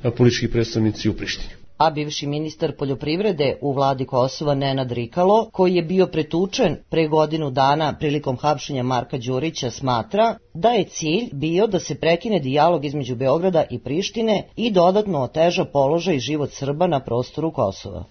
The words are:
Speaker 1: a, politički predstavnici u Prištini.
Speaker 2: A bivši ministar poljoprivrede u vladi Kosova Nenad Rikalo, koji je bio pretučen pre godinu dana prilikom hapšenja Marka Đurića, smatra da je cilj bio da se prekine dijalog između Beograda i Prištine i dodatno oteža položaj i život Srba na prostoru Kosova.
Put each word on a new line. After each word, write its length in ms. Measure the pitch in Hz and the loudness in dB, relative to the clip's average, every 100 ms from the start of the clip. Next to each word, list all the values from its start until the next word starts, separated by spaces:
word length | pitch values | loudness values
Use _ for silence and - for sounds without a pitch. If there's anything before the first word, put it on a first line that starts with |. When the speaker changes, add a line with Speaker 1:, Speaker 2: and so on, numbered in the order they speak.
Speaker 1:
a, 80 | 123 | -4
politički 360 | 117 123 120 113 | 4 4 4 -2
predstavnici 600 | 117 113 113 110 104 107 | -2 -2 0 0 0 -4
u 40 | |
Prištini. 400 | 101 98 - - - - - | -4 -6 -8 -8 -12 -20 0
Speaker 2:
A 120 | 156 | 0
bivši 380 | 151 151 147 143 | 0 -6 -6 -6
ministar 440 | 147 156 151 156 143 | -4 -6 -4 -6 -4
poljoprivrede 800 | 139 131 147 165 208 170 143 - | -4 -4 -2 0 0 0 0 0
u 120 | 143 | -2
vladi 320 | 131 139 135 131 | 0 0 0 -2
Kosova 480 | 127 131 - 147 | 0 0 0 -2
Nenad 380 | 139 139 135 127 | 0 0 -2 -2
Rikalo, 580 | 120 120 - 185 214 220 | -4 -4 0 4 4 2
koji 240 | - 185 185 | 0 2 2
je 60 | |
bio 260 | 165 185 180 | 0 2 2
pretučen 720 | 160 156 165 190 - 214 139 - | 0 -2 0 -2 0 0 0 -4
pre 180 | 160 160 | 0 2
godinu 440 | 156 156 160 151 | 2 2 0 -2
dana 440 | 131 135 147 151 123 | 2 2 2 0 -2
prilikom 380 | 156 147 143 123 | -2 -2 -2 -2
hapšenja 460 | 147 147 - 139 | 0 -2 -2 -4
Marka 340 | 123 127 120 139 | 0 -2 -2 -6
Đurića, 540 | 117 127 156 160 127 | -4 -2 -2 -4 -6
smatra 640 | - 135 120 110 202 226 214 _ | -4 -2 -2 -2 2 2 0 _
da 160 | - 208 | 0 2
je 140 | 240 | 2
cilj 460 | 160 - 160 175 240 | 0 -4 -2 -2 -2
bio 360 | 143 151 170 220 | -4 -2 0 2
da 120 | 185 | 0
se 160 | - 147 | -4 -2
prekine 440 | 151 170 233 202 | 2 2 2 -2
dijalog 460 | 131 139 156 175 143 | 0 2 4 2 -2
između 300 | 143 123 123 | -6 -4 -2
Beograda 480 | 135 151 185 170 - | 2 2 2 2 0
i 100 | 123 | -4
Prištine 640 | - 143 196 - 226 202 - - | -4 -4 -4 -2 0 0 -2 -4
i 160 | 233 | 0
dodatno 480 | 185 170 190 214 160 | 4 4 4 0 -2
oteža 460 | 123 - 165 175 147 | -2 2 2 2 0
položaj 500 | 143 135 165 165 151 | 2 2 2 0 -2
i 40 | |
život 300 | 117 151 139 | 0 -2 -4
Srba 360 | - 135 147 180 | -4 -6 0 0
na 120 | 147 | 0
prostoru 520 | - 117 127 - 160 | 0 -4 -4 -4 -4
Kosova. 520 | 156 104 95 98 87 85 | -2 -2 -2 -12 -12 -14